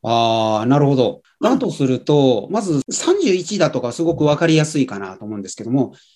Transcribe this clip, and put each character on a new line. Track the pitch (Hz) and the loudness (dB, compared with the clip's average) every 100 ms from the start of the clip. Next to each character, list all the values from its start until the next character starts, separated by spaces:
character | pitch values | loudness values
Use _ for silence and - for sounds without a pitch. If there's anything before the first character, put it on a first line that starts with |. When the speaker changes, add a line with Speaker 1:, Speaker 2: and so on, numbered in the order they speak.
Speaker 1:
あ | 110 117 117 113 110 107 | 0 0 2 0 0 0
ー、 | |
な | 113 139 | 2 2
る | 143 | 4
ほ | 135 | 2
ど。 | 113 - _ _ | 0 -2 _ _
Speaker 2:
う | 214 | 0
ん。 | |
Speaker 1:
だ | 262 | 2
と | 233 | -2
す | - 135 | -2 -2
る | 127 | -2
と、 | - 147 135 113 - | 2 4 4 2 -2
ま | 202 | -6
ず | 202 147 - | -2 -2 -4
三 | - - 403 | -4 0 0
十 | 302 | 2
一 | 185 165 202 | 0 -2 -2
だ | 156 | 0
と | 131 | 0
か | 123 | -6
す | 117 | -2
ご | 165 160 | -2 0
く | |
わ | 151 147 | 0 2
か | 170 | 2
り | 156 | 2
や | |
す | 151 147 | 2 -2
い | 131 | -2
か | 101 | -4
な | 98 95 | -10 -12
と | 107 | -10
思 | 107 | -10
う | |
ん | |
で | 95 | -10
す | - | -12
け | |
ど | 113 | -4
も、 | 135 120 - _ | -2 -2 -6 _